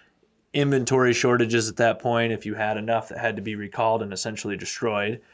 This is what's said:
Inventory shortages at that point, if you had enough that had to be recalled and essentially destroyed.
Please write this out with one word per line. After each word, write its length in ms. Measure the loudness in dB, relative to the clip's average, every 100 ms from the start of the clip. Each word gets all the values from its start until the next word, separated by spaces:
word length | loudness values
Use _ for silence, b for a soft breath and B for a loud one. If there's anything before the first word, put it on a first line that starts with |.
| B B _ _ _
Inventory 600 | 0 2 2 2 4 4
shortages 560 | 4 4 4 4 2 0
at 60 | 2
that 220 | 2 2
point, 320 | 0 0 0
if 100 | -2 -6
you 100 | -4
had 200 | -2 -2
enough 320 | -2 -2 -2
that 100 | -4
had 160 | -4 -4
to 60 |
be 140 | -6 -8
recalled 460 | -8 -2 0 0
and 100 | -2
essentially 460 | -6 -8 -6 -6 -6
destroyed. 640 | -8 -4 -2 -2 -2 -6 b